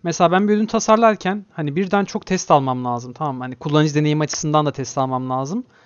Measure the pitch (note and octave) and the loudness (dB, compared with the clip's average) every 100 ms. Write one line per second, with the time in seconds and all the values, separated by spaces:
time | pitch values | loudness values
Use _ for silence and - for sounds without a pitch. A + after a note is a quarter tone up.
0 | E3+ D#3+ E3+ F#3 G#3 G#3 G#3+ A3+ - A3 | -4 2 4 4 2 2 2 -2 2 4
1 | A3+ G#3 F#3 G#3 G3 - D3 D3 F#3+ G3+ | 4 2 -4 -4 -8 -6 -4 -2 0 0
2 | G3 G#3+ - F#3 - D3+ C3+ B2+ B2 A#2+ | 0 -6 -4 -4 4 4 4 -4 -4 -6
3 | B2 B2 D3+ C3 B2+ B2+ D3+ D3 D3+ D3 | -8 -8 -6 -6 -8 -8 0 2 2 2
4 | D3+ D3+ D3+ - D#3 D3+ D3 C3+ B2+ - | 0 0 -2 -4 0 0 0 -4 -6 -4
5 | C3 B2+ B2+ C3 C3+ G#3+ B3+ _ | -2 -4 -4 -4 -4 -6 -8 _